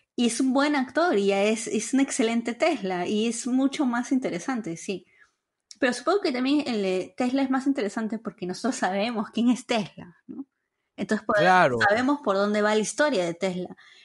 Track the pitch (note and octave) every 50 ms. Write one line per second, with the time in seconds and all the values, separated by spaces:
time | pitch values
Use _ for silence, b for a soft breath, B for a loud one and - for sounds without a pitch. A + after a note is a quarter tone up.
0 | B B - - A#3+ A3+ A#3 - C4+ C4 A#3+ C#4 C#4+ D4+ D4 C#4 B3+ - - D4+
1 | E4+ F4+ C#4 G3+ G3+ G3 G3 G3 G3+ G#3+ A3 A3 - - - A3 - - - C4+
2 | C#4 C4+ - - A3+ A3+ A#3 A#3 A#3 B3 A#3 - D#4+ F4 D#4 A3 F#3+ F#3 F#3 F3
3 | F3+ - G#3+ G#3 A3+ A#3 A#3 - - A#3+ B3+ C4 C4+ C4+ C#4 - C#4+ B3 A#3 A#3+
4 | A#3+ - C#4 B3+ C4 E3+ D#3+ F3+ - - C4 A3+ G#3 E3 E3+ - - - F#3+ F3
5 | b b b b b b b b _ _ _ _ _ _ - - C#4 B3 A#3+ -
6 | - D#4+ F#4+ G4+ - D#4+ B3 B3 B3+ C4+ D4 D4 C#4+ - A#3 G#3 G3 F#3+ F#3 F#3
7 | - - _ - B3+ B3 C4 C#4 C4+ C4 C4+ C4 C4 C#4 C4+ C#4+ G#3 G3+ - A#3
8 | A3 G3+ A3+ G#3+ - G3+ - - F3+ F3+ F3+ - - - B3 - A3 F#3 F#3+ G3+
9 | G#3 A#3+ A#3+ G#3+ G#3+ - - A#3 A#3 B3 A#3 - - - B3 A3 F3+ - - E3
10 | E3+ F3 - _ _ - - B3+ C#4 _ _ _ _ _ _ _ _ _ - -
11 | G#3 - A3 G#3 - - A3 G#3 F3 F#3 F#3 F3+ E3+ C#3 B2 A2+ A2 G3+ G#3 A#3
12 | B3+ C#4 D4 C#4+ - G#3+ F#3+ G3 G3+ G#3 G#3 G#3+ G#3 G#3+ G#3+ A3 G#3 - - -
13 | D4 D4+ C4 F#3 F3 E3+ E3 - G3 F#3+ F3+ F3+ F3+ - - B B B B B